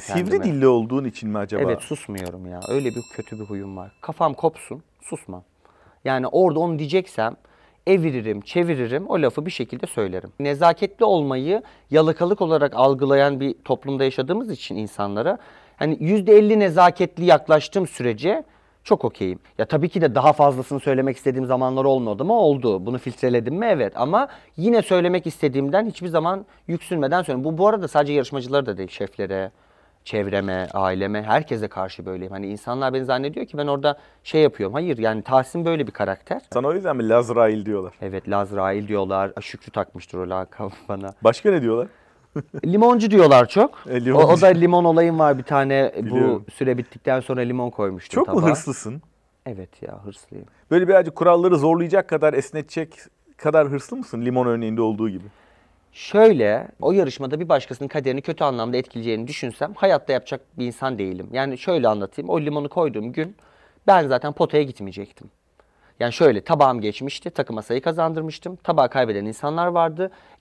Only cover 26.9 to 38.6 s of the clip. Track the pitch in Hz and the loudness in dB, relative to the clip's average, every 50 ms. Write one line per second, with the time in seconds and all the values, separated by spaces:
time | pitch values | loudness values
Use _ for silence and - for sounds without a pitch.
26.9 | 185 165 139 135 160 180 175 - 135 127 131 160 160 156 190 208 220 208 180 143 | -4 -2 -2 0 0 -2 -2 -2 -4 -4 -4 -4 -2 2 2 2 2 2 -2 -2
27.9 | - 151 147 143 147 143 123 - 143 139 123 123 135 143 135 120 101 90 95 90 | 0 0 2 2 2 -2 -2 -2 -4 -10 -8 -2 -2 -2 -2 -2 -6 -8 -8 -10
28.9 | - - 101 95 _ - 101 92 98 95 95 95 _ _ _ _ _ _ _ _ | -8 -10 -10 -10 _ -8 -8 -6 -4 -6 -6 -6 _ _ _ _ _ _ _ _
29.9 | _ _ _ - - 107 101 98 98 98 98 95 92 92 92 - - 98 95 92 | _ _ _ -8 -4 -4 -4 -2 -2 -2 -2 -2 -4 -4 -4 -4 -4 -2 -2 0
30.9 | 95 95 98 98 104 107 107 107 110 147 156 - 127 110 107 98 - 98 95 95 | 0 -2 -4 -4 -4 -6 -2 0 0 0 0 -2 -6 -6 -6 -8 -6 -8 -8 -8
31.9 | - - 90 92 92 90 92 92 98 98 101 98 104 104 - - 123 131 139 131 | -8 -14 -12 -12 -10 -10 -10 -12 -10 -10 -10 -10 -10 -10 -8 -8 -6 -4 -4 -2
32.9 | 127 131 131 123 131 127 139 147 156 - 247 - - 147 147 147 143 139 139 147 | -2 -4 -2 -2 -4 -4 -4 -6 -8 -8 -12 -10 -8 -8 -4 -4 -4 0 0 0
33.9 | 143 - - - _ _ - - - 160 156 139 - - 104 95 107 147 170 180 | -2 -2 -8 -20 _ _ -12 -2 2 4 4 4 2 0 -6 -4 -4 -4 -4 -4
34.9 | 139 113 110 110 110 110 101 - 131 131 127 - - 170 170 165 170 156 139 110 | -4 0 0 -2 -2 -2 -4 2 2 2 2 2 -4 -4 -2 -2 -2 -2 -2 -6
35.9 | - - 104 95 95 - _ - - 269 - - - 123 127 143 165 196 190 175 | -4 -6 -4 -4 -4 -6 _ -10 -10 -10 -8 -4 -4 -2 0 0 -2 -2 -2 -4
36.9 | 143 123 113 107 117 120 120 113 120 117 117 110 110 107 98 107 104 101 92 90 | -4 -2 0 2 4 2 2 2 2 2 4 2 2 0 -4 -4 -4 -6 -6 -8
37.9 | - - - 98 95 95 - 101 98 101 101 98 101 101 | -12 -12 -12 -10 -10 -8 -6 -4 -2 -2 -2 -4 -4 -4